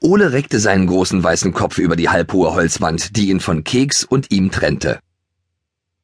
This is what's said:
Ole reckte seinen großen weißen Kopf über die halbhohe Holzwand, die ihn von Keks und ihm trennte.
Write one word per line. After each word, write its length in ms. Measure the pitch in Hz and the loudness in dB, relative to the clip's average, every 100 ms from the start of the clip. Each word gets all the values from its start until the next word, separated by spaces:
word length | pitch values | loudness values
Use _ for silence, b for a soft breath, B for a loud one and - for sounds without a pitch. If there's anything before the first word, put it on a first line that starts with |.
Ole 300 | 160 202 196 | 4 4 4
reckte 260 | 131 143 123 | 0 -2 0
seinen 280 | 104 95 95 | 2 2 2
großen 360 | 90 92 98 | 2 0 0
weißen 300 | 85 82 98 | 0 0 -2
Kopf 260 | 87 92 - | -2 -4 -2
über 160 | 87 | 0
die 140 | 82 82 | 0 0
halbhohe 460 | 87 85 95 85 | 0 0 0 0
Holzwand, 640 | 82 85 - 85 82 - 107 | 2 -2 0 -4 -4 -4 -2
die 120 | 98 | 0
ihn 120 | 95 | 0
von 240 | - 82 | 0 -4
Keks 380 | 78 120 139 - | -2 0 0 -2
und 280 | - - 135 | -2 -2 0
ihm 200 | 98 95 | 0 0
trennte. 500 | - 76 73 - 58 _ _ _ _ _ _ _ _ _ _ | 0 -2 -2 -4 -6 _ _ _ _ _ _ _ _ _ _